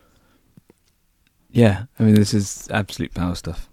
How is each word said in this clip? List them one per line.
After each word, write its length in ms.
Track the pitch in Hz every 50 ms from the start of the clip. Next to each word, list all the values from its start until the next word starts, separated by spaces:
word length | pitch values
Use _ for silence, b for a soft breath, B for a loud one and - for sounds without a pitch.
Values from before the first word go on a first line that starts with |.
| _ _ _ _ _ _ _ _ _ _ _ - _ _ _ _ _ _ _ _ _ _ _ _ _ _ _ _ _ _
Yeah, 360 | - 120 117 107 95 92 113 - _ -
I 60 | 117
mean, 100 | 107 107
this 200 | 107 104 101 -
is 320 | 104 98 - - - - -
absolute 460 | - 107 101 - - - 85 - -
power 180 | - 87 90 87
stuff. 340 | - - 85 85 - - -